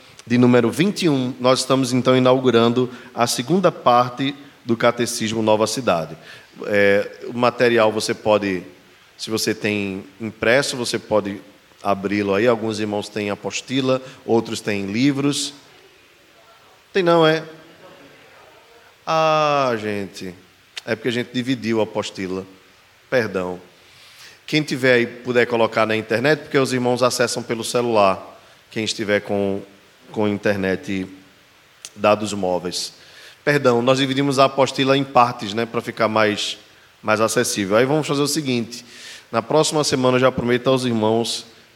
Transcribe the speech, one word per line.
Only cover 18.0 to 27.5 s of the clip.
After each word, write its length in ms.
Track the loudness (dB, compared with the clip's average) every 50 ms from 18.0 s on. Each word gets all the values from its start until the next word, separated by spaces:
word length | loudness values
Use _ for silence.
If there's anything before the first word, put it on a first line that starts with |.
| -20 -20 -20 -20 -20 -20 -20 -20 -20 -20 -20 -20 _ _ -20 -20 -20 -20 _ _ _
Ah, 680 | -2 0 2 2 2 2 2 2 2 2 2 0 0 -2 -2
gente, 540 | -4 -4 -4 -6 -6 -8 -10 -14 -14 -14 -14 -16 -20 _ _ _ _ _ _ -16 -6
é 80 | -6 -6
porque 140 | -4 -2 -4
a 40 |
gente 180 | -4 -4 -6 -4
dividiu 480 | -6 -6 -2 -2 -4 -2 -2 -2 0 0
a 20 |
apostila. 640 | 0 -2 -2 -6 -6 -6 -8 -8 -8 -6 -6 -8 -8 -12 -18 -20 _ _ _ _ _ _ _ _ _ _
Perdão. 500 | 0 0 0 0 -2 -4 -4 -4 -6 -10 -14 -20 _ _ _ -20 -20 -20 -20 -20 -20 -20 -20 -20 -20 _ _
Quem 160 | -2 -2 -2
tiver 340 | -2 -2 -4 0 4 4 4
aí, 120 | 4 2
puder 400 | 0 -4 -10 -8 0 2 2 2
colocar 400 | 2 2 0 0 2 2 0 0
na 100 | 2 0
internet, 440 | -2 -2 -2 -2 0 2 2 0 0
porque 180 | -2 -2 0 0
os 140 | 0 2
irmãos 300 | 0 -2 0 0 0 2
acessam 400 | 0 0 2 0 0 -2 -2 -6
pelo 220 | -6 -6